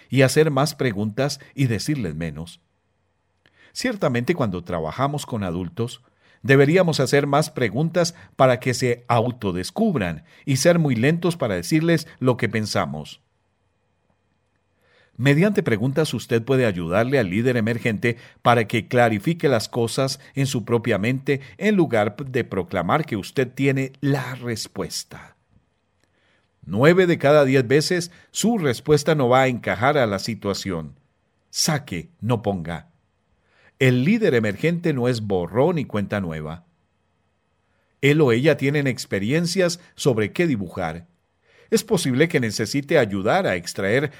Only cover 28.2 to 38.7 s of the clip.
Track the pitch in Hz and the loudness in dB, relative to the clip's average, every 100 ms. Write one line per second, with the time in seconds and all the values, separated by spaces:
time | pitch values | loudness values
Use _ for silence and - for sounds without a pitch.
28.2 | _ - 208 233 147 120 - 151 170 156 | _ -2 0 0 0 -2 2 2 2 2
29.2 | 120 127 131 120 107 92 127 147 113 98 | 4 4 4 0 -4 0 0 2 0 -2
30.2 | - 110 101 95 95 85 76 - _ _ | -4 -6 -4 -4 -6 -8 -8 -16 _ _
31.2 | _ _ _ - - 147 - 87 78 - | _ _ _ -4 -2 -2 -4 -10 -10 -8
32.2 | 104 117 104 98 80 85 - _ _ _ | -4 -2 -2 -4 -6 -10 -12 _ _ _
33.2 | _ _ _ _ _ - 131 123 139 233 | _ _ _ _ _ 0 2 4 2 2
34.2 | 202 123 107 98 156 170 170 135 123 120 | 2 2 0 0 -2 0 -2 0 0 -2
35.2 | 107 92 85 104 156 165 - 104 98 104 | -2 -2 -2 0 0 0 -4 -6 -4 -4
36.2 | 90 78 78 82 _ _ _ _ _ _ | -4 -8 -10 -12 _ _ _ _ _ _
37.2 | _ _ _ _ _ _ _ _ 139 151 | _ _ _ _ _ _ _ _ 2 4
38.2 | 139 113 156 143 135 | 4 4 2 2 0